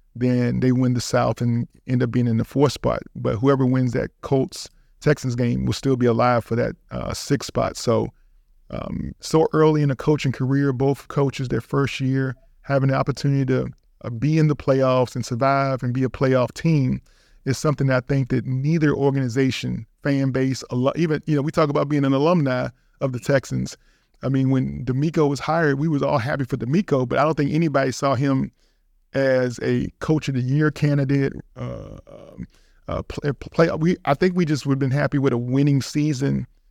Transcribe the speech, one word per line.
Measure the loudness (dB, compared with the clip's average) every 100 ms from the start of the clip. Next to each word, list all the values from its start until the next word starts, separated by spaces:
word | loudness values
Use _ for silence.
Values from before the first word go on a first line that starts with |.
| _
then | -2 0 2 0 2
they | 2
win | 2 2
the | 0
South | 0 0 0 0
and | 0 0 -4 _ -4
end | 0
up | 0
being | 0 2
in | 0
the |
fourth | 0 2 2
spot. | 2 -2 -4 -6 -6
But | -4 0
whoever | 2 2 2
wins | 2 0
that | -2 -4 _
Colts-Texans | -2 0 0 -6 -16 _ _ _ -2 0 -2
game | -2 -2 0
will | -2
still | -2 0 2
be | 2
alive | 2 2 0
for | 0
that, | -2 -2 -6 -10
uh, | -8 -8
sixth | -6 -2 -2 -2
spot. | -4 -4 -2
So, | 0 0 0 -6 _ _ _ _ -14
um, | -10 -8 -8 -10 -12
so | -2 2 2
early | 4 4 4
in | 0
a | 0
coaching | 0 0 0
career, | -2 0 0 0
both | 0 0 0 -4
coaches, | -2 -2 -2 -4
their | -4
first | -2 -2 -2 -2
year, | -2 0 -2 -6 _ _
having | -4 0 2
the |
opportunity | 2 0 -2 0 0 2
to, | 0 -2 -10 _ _
uh, | -10
be | -4 0 4
in | 4
the | 2
playoffs | 2 2 4 2 0 -2
and | -6
survive | 0 2 2 0 -2
and | -2
be | -2
a | -2
playoff | 0 2 2 0
team | -2 2 2 2 -2 -8 _ _ _
is | -4 -2
something | 0 0 2
that | 0
I | 0
think | 0 0
that | -2 -2
neither | -2 0 2 2
organization, | 2 2 2 0 2 0 0 -4 -6 -10 _
fan | -2 0 0
base, | 0 0 -2 -4
a | -2
lo-, | 0 0
even, | 0 -2 0
you | 0
know, |
we | 0
talk | 2 2
about | 2 0
being | 0
an | 2
alumni | 2 4 2 2 0 -4 -8 _ -6
of | -6
the | -4
Texans. | 0 0 0 -6 -6 -10 _ _ _ _
I | -2
mean, | 0 2
when | 2 0 -4 -4
DeMeco | -2 0 2 2
was | 0
hired, | -2 0 0 0
we | 0
was | 0
all | 0 0
happy | -2 -4
for | -4 -4
DeMeco, | 0 0 2 0 2
but | 0
I |
don't | 0 0
think | 0
anybody | 2 2 2 0
saw | 0 -2
him | 0 0 0 -2 -8 _ _ _ _ _
as | 0 2 2 2 -2
a | -2 -2 -2 -4
coach | -2 -2 0
of |
the | -2
year | 0 2 0
candidate. | 2 0 2 2 0 0 -4 -14
Uh, | -12 -12 -10 -14 -18 -20
um, | -20 -20 -16 -16 _ _ _ -8
uh, | -8
play, | -8 -8 -6
play, | -6 -4 2 2
we, | 2 0 0 0
I |
think | 0 0
we | 2 0
just | 0
would | 0
have | 0
been | 0
happy | 0 0 0
with | 0
a | 0
winning | 0 2 4 2
season, | 0 -2 0 0 -2 -2 -6 _ _